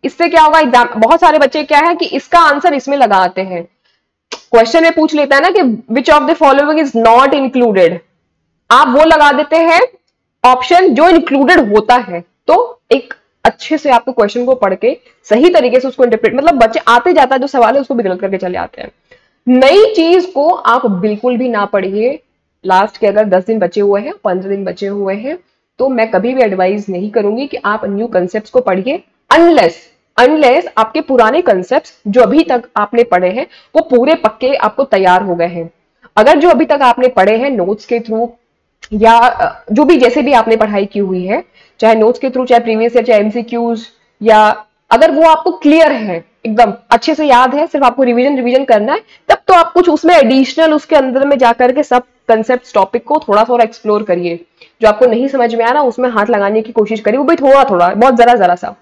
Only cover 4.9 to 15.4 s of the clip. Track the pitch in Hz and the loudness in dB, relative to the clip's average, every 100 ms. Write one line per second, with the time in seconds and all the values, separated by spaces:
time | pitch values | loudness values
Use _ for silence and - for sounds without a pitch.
4.9 | 330 311 302 285 277 339 392 277 220 - | 0 -2 -2 0 2 2 0 0 -4 -6
5.9 | 233 247 302 277 320 285 269 294 311 285 | -4 2 0 2 0 2 2 0 -2 -2
6.9 | 226 226 233 269 285 269 262 240 190 170 | 0 4 4 4 0 -2 -2 0 2 0
7.9 | 175 _ _ _ _ _ _ _ 247 285 | 0 _ _ _ _ _ _ _ 2 2
8.9 | 254 320 311 294 277 294 320 330 339 508 | 2 4 4 2 2 0 0 2 2 0
9.9 | _ _ _ _ _ 247 247 254 349 381 | _ _ _ _ _ 0 0 2 2 2
10.9 | 233 339 339 - 269 269 359 220 208 214 | 2 4 4 0 -2 2 2 2 0 2
11.9 | 247 190 175 - _ - 349 480 - _ | 0 0 -14 -16 _ -2 0 -2 -8 _
12.9 | 269 - - _ _ - - - 311 294 | -4 -4 -20 _ _ -6 -6 -8 -6 0
13.9 | 240 - 247 208 247 247 254 202 190 226 | -2 -2 -4 -2 -2 -4 -2 -2 -2 -4
14.9 | 302 _ _ - 220 | -4 _ _ -4 2